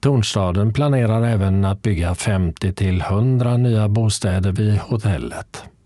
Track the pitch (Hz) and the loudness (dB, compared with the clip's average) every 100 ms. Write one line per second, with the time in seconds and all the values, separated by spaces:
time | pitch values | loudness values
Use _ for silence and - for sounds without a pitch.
0 | 139 135 104 107 92 87 107 107 147 135 | 2 2 0 0 0 0 0 0 0 2
1 | 113 113 117 110 95 95 98 98 110 90 | 2 2 0 2 2 2 0 -2 -2 0
2 | 87 87 - 98 87 80 95 92 95 90 | -2 -2 -2 0 0 -2 -4 -2 0 0
3 | - 98 123 127 120 120 123 110 104 104 | 0 0 2 2 2 2 2 2 2 2
4 | 113 - 101 92 98 92 107 104 - 117 | 0 0 -2 0 0 0 2 0 0 -2
5 | 107 82 60 - - - - _ | 0 -2 -4 -10 -14 -16 -20 _